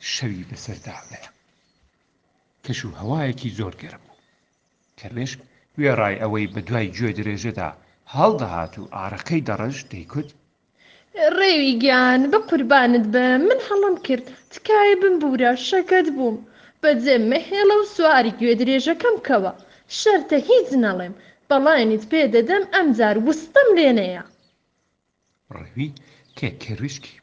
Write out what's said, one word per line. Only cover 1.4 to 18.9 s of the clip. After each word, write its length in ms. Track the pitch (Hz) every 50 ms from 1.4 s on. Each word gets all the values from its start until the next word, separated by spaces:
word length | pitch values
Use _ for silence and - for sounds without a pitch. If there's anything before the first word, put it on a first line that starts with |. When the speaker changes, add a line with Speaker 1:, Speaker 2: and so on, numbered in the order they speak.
| _ _ _ _ _ _ _ _ _ _ _ _ _ _ _ _ _ _ _ _ _ _ _ _ -
Speaker 1:
کەش 160 | - 123 -
و 160 | - 104 80
هەوایەکی 580 | 85 98 110 147 160 147 131 117 - - 113 90
زۆر 180 | 104 104 90 82
گەرم 280 | - - 82 - - _
بوو. 200 | _ _ _ _ _ _ _ _ _ _ _ _ _ _ _ _ _ _ -
کەروێش 340 | - 98 120 117 131 135 - - - _ _ _ _ _ - 151
وێڕای 420 | 143 139 123 113 107 101 98 -
ئەوەی 300 | 110 107 107 107 104 92
بە 80 | 101 110
دوای 320 | 90 87 123 117 107 92
گوێ 200 | 87 - 123 110
درێژەدا 580 | 98 104 104 107 104 98 113 117 - - 87 76 - _ _ _ _ _ _ -
هەڵدەهات 640 | - 135 175 220 214 143 120 92 85 85 82 - -
و 160 | 104 95 -
ئارەقەی 560 | - 98 95 98 95 - - - 170 160 131
دەڕەش 320 | 107 104 98 107 127 139 - -
دەیکوت: 440 | - 107 92 82 - - 147 147 143 _ _ _ _ _ _ _ _ _ _ _ _ _ _ _ _ - 381 311 311
Speaker 2:
«ڕێوی 460 | 349 370 392 392 339 302 277 269 240 226
گیان، 440 | 247 269 262 254 254 254 254 262 269 285
بە 100 | 349 427
قوربانت 680 | 427 - 339 262 254 226 277 269 247 240 240 240 214
بم، 340 | 214 220 247 247 254 254 262
من 200 | 320 427 508 523
هەڵم 360 | - - 403 403 403 403 359 -
کرد، 260 | - - 262 - - - - - _ _
تکایە 480 | - - - - 427 415 415 403 403
بمبوورە، 560 | 370 392 392 370 320 294 277 254 240 254 240 254
شەکەت 500 | 254 - - 381 370 349 359 370 370 311 311
بووم. 260 | 277 262 254 233 214 - - - _ - - - _ -
بەجێم 400 | - 302 285 233 240 285 262 233 214 226
مەهێڵە 480 | 262 330 330 - 392 403 415 392 415
و 80 | 415 403 403
سواری 440 | - - 330 311 302 254 233 226 -
گوێ 180 | - 226 240 233
درێژەکەم 600 | 214 247 247 269 262 247 302